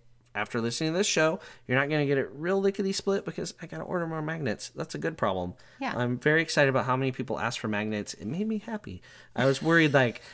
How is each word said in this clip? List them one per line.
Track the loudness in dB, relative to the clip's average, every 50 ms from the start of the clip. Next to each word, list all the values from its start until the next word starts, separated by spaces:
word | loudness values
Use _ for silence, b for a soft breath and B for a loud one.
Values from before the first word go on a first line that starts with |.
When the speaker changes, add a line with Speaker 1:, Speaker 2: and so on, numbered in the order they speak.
| _ -20 -20 _ _ _ -6
Speaker 1:
after | -6 -6 -4 -2 -2
listening | -2 -2 -2 -2 -2 0
to | 0 0
this | 0 2
show, | 2 4 4 4 2 0 B B B B B 0
you're | 0 2
not | 2 2
gonna | 2 2 2 4
get | 2 2
it | 0 -2 -4
real | -6 -2 0 0 2
lickety-split | 2 2 0 0 -2 -2 -2 -2 0 0 0 0 -2
because | -6 -6 -6 -6 -8 -8 -12
I | -14 -14
gotta | -12 -10 -8
order | -4 -4 -4 -2 -2
more | -4 -4 -4
magnets. | -4 -4 -4 -2 -4 -4 -4 -6 -12
That's | -8 -8 -8 -6 -6
a | -4
good | -4 -4 -2
problem. | 0 0 0 0 0 -2 -4 -6 b b b b b
Speaker 2:
Yeah. | -6 -4 -2
Speaker 1:
I'm | 0 0 0 0 0
very | 2 4 4 4
excited | 2 2 2 4 4 4
about | 4 2 2
how | 2 0 2
many | 0 0
people | -2 -4 -4 -4 -2 -2
ask | -2 -4 -4 -4
for | -4 -2
magnets. | -2 0 -2 -2 -2 -4 -4 -6 -8
It | -10 -8
made | -6 -4 -4 -4 -4
me | -4 -6
happy. | -6 -8 -10 -8 -8 -10 -12 -12 B B B B B B B
I | 2 2
was | 2 2 2
worried, | 2 4 6 6 6 6 6
like, | 6 4 4 2 -4 -12 -18